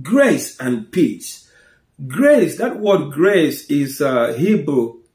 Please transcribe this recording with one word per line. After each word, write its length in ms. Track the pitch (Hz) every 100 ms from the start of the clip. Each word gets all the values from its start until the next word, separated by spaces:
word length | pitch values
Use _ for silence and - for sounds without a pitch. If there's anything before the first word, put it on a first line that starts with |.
Grace 560 | 131 262 269 139 - -
and 320 | 127 120 107
peace. 580 | 185 151 - - - _ _ _ _ _ - 135
Grace, 500 | 147 285 294 180 -
that 220 | 247 220
word 320 | 208 180 143
grace 540 | 139 185 196 147 123 -
is, 340 | 143 135 -
uh, 320 | 139 123 117
Hebrew, 640 | 117 185 214 147 135 113 - _